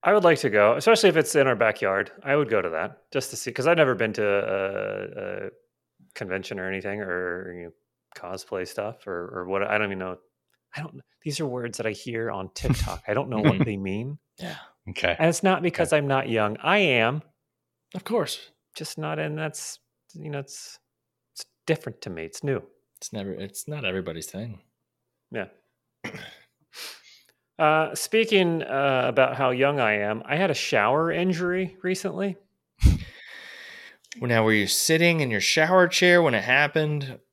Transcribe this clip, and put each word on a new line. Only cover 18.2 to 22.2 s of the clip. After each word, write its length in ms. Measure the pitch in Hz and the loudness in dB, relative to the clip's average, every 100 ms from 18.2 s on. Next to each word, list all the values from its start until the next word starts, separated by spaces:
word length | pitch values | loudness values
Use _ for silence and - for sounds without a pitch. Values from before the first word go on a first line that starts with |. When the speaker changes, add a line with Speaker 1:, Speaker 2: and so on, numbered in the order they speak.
| 156 - - _ _ | -2 -8 -14 _ _
Speaker 1:
Just 240 | - 156 - | -14 -12 -8
not, 200 | 151 156 | -8 -6
and 180 | 156 151 | -6 -6
that's, 400 | 156 - - - _ _ _ | -8 -8 -14 -16 _ _ _
you 160 | 165 151 | -16 -10
know, 100 | 143 | -10
it's, 380 | 139 - - - _ _ _ _ _ | -10 -16 -20 -20 _ _ _ _ _
it's 140 | - - _ - | -20 -20 _ -4
different 340 | 156 - - | -4 -4 -14
to 80 | - | -12
me. 140 | 85 | -12